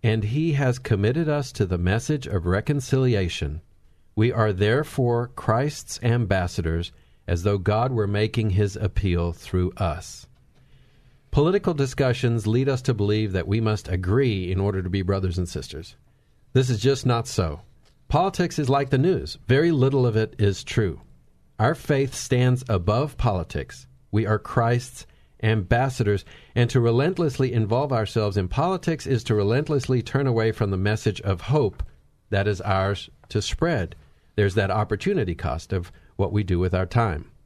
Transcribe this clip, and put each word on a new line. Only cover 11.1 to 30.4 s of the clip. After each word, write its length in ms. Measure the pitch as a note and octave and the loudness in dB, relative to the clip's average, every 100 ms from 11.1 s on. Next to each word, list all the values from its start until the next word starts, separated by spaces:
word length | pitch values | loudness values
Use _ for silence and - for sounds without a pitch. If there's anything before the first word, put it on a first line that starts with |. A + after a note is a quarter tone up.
| _ _ | _ _
Political 440 | - D#3 G3 F#3 | 2 2 2 0
discussions 720 | D#3 C3+ - C3 B2 A#2+ A#2 G#2 | 0 -2 0 0 2 0 0 0
lead 200 | A#2 C3+ | 0 0
us 140 | B2+ | -2
to 120 | - | -2
believe 380 | A2+ G2+ G#2+ G#2+ | 0 0 0 0
that 140 | F#2 F2+ | -2 0
we 140 | G#2+ | 0
must 280 | A2 G#2 - | 0 -2 -2
agree 640 | F#2 F2+ A2+ C3+ G2+ F2+ | -4 0 2 2 0 -2
in 80 | F#2 | 0
order 240 | G2 F#2+ | 0 -2
to 60 | F2+ | -2
be 140 | F#2+ | -2
brothers 340 | F#2 G2 F#2 F2 | 0 0 0 -2
and 100 | F2 | -4
sisters. 480 | D2+ C2+ D2+ - - _ _ _ _ _ | -6 -10 -14 -14 -20 _ _ _ _ _
This 160 | C3 B2+ | 0 0
is 100 | A2+ | 0
just 240 | A#2 C3+ | 0 0
not 240 | B2+ A#2 A2 | 0 -2 -2
so. 320 | - E2+ D2 - _ _ _ _ | -2 -2 -4 -16 _ _ _ _
Politics 500 | D3 F#3+ F#3 F3 - | 0 2 0 -2 0
is 120 | C3+ | 0
like 180 | C#3 C#3 | 0 2
the 80 | C3 | 2
news. 400 | D#3+ D#3 C2+ - - | 2 0 -4 -14 2
Very 240 | C3 E3+ | 4 4
little 360 | D#3 C3 C3+ B2 | 4 2 4 2
of 100 | G#2+ | 2
it 180 | A2 - | -2 0
is 260 | G2+ F#2+ | 0 0
true. 380 | - - G2+ C2+ - - _ _ _ _ | -4 0 0 -4 -14 -20 _ _ _ _
Our 160 | A2+ | 0
faith 400 | E3 - C#3+ C3+ | 0 0 0 0
stands 500 | - - B2 B2+ B2+ B2+ | -4 -2 2 4 2 0
above 480 | G2+ F2 A2 D3 - | 0 2 0 0 0
politics. 680 | A#2+ F#2 E2 D2+ C2 - - - _ | 0 0 -4 -8 -8 -14 -20 -20 _
We 140 | G#2 | -2
are 140 | G#2 G#2+ | 0 -2
Christ's 680 | - - A#2 A#2+ B2 - - - _ _ | 0 0 2 0 -2 -18 -20 -20 _ _
ambassadors, 840 | A2 A2 F2+ A#2 C3+ - G#2 G2+ - - - | 0 0 2 2 2 0 0 0 -4 -20 -6
and 160 | - A#2+ | 0 2
to 100 | B2+ | 4
relentlessly 720 | A#2 A#2 D3 F#3+ E3 C3 C3 | 4 4 2 0 -2 0 0
involve 400 | A2+ G#2+ A#2 C#3+ | 0 0 0 0
ourselves 460 | A#2+ G#2 A#2 G#2 G2+ | -2 0 0 0 0
in 100 | F2+ | -2
politics 580 | - E3 F#3+ - D#3+ - | 0 0 0 -2 -4 -2
is 160 | B2 | -2
to 100 | - | 2
relentlessly 680 | G#2+ G2+ A#2+ D3+ D3 B2+ B2+ | 2 2 0 0 -2 0 -2
turn 260 | - C3+ C#3 | 0 -2 0
away 260 | A2+ | 2